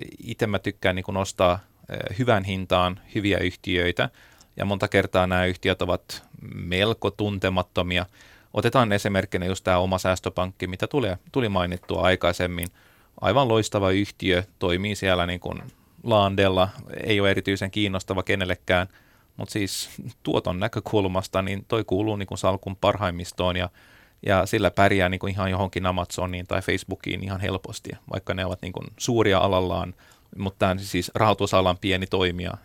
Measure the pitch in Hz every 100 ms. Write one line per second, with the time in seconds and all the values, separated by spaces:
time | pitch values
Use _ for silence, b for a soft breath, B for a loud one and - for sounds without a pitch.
0 | - - 120 113 110 101 - - 95 92
1 | 92 98 98 - 90 87 - _ - -
2 | - 95 120 107 95 95 92 90 90 92
3 | - 113 101 90 90 - - 90 87 87
4 | - b b b b - 95 101 107 98
5 | 95 95 90 90 92 90 95 92 92 87
6 | - - - - - 101 87 90 104 113
7 | 101 - 104 98 95 92 90 - 90 90
8 | 92 b b b b 107 113 135 113 101
9 | 110 98 95 92 90 92 - 90 92 92
10 | 95 92 - - 92 - 92 92 117 147
11 | 110 90 - 139 117 98 87 90 - 90
12 | 90 92 82 90 90 87 87 b b b
13 | b b 98 117 131 110 104 104 98 95
14 | 101 - 95 90 95 - 92 90 101 101
15 | 98 90 87 90 - 82 - - _ -
16 | 120 107 98 98 98 92 92 - - -
17 | - 104 101 95 95 98 98 107 104 95
18 | - 95 - 101 90 87 - 92 92 b
19 | b b b - 101 - 98 - - -
20 | 131 - - 135 - 90 107 - - 110
21 | 95 92 - 95 95 98 - 113 107 95
22 | 110 104 95 95 98 98 - 95 98 101
23 | 101 87 90 - 90 90 87 b b b
24 | b b - 95 90 110 95 - 101 98
25 | 90 92 98 98 95 92 95 92 92 92
26 | 87 - 90 90 90 92 92 92 - 92
27 | - 92 95 95 95 95 - 107 - -
28 | - - - 92 92 92 92 - - -
29 | - 117 104 92 95 92 92 90 90 -
30 | b b b - 98 - 98 92 95 92
31 | 87 - 110 101 101 98 92 90 101 92
32 | 95 95 92 87 90 -